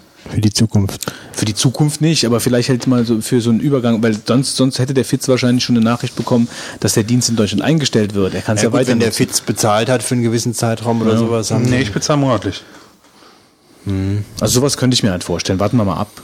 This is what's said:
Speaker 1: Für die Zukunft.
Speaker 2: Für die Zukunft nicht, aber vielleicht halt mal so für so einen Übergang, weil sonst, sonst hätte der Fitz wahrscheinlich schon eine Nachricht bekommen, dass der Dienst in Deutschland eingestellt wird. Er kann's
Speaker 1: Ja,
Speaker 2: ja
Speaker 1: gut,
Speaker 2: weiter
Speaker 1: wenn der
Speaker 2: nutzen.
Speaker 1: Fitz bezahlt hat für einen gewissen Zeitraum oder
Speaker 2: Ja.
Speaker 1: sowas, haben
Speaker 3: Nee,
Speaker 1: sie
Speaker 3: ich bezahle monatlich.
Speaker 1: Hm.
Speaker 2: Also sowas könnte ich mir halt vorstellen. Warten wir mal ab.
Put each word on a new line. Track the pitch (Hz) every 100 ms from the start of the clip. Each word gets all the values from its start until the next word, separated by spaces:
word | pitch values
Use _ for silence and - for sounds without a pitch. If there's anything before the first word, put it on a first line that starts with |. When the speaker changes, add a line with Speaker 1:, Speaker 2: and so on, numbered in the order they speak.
| - _ -
Speaker 1:
Für | 104
die | 107
Zukunft. | - 113 104 98 - - - -
Speaker 2:
Für | - 107
die | 104
Zukunft | 139 - 151 147
nicht, | 151 156 117
aber | 117
vielleicht | 123 123 123
halt | 123 131
mal | 123 117
so | 110
für | - 127
so | 113
einen | 110
Übergang, | 147 139 120 113
weil | 113 107 -
sonst, | 120 135 -
sonst | 131 131
hätte | 127
der | 135 113
Fitz | 131 -
wahrscheinlich | 127 123 123
schon | - 120
eine | 113
Nachricht | 120 127 -
bekommen, | 117 120 117 - - -
dass | 110 -
der |
Dienst | 107 123 117
in | 113
Deutschland | 101 101
eingestellt | 131 160 131 117 104
wird. | 101 92
Er | 92
kann's | - 107
Speaker 1:
Ja, | 117
Speaker 2:
ja |
Speaker 1:
gut, | 110
Speaker 2:
weiter | 123
Speaker 1:
wenn | 117
der | 113
Speaker 2:
nutzen. | - -
Speaker 1:
Fitz | -
bezahlt | - 107 110 104 117
hat | 127
für | - 123
einen |
gewissen | 117 117 120
Zeitraum | 113 117 113 110 117
oder | 110
Speaker 2:
Ja. | 113
Speaker 1:
sowas, | 117 117 110
haben | 117
Speaker 3:
Nee, | 127 127
Speaker 1:
sie |
Speaker 3:
ich | 120
bezahle | 151 - 147
monatlich. | 135 110 101 - - - - _ _ _ - - _ _ _ - -
Speaker 1:
Hm. | 95 98 104 101 -
Speaker 2:
Also | 110 127
sowas | 139 -
könnte | 127
ich | 123
mir | 113
halt | 90
vorstellen. | - 85 - 92
Warten | 101 123
wir | 98
mal | 87
ab. | 107 -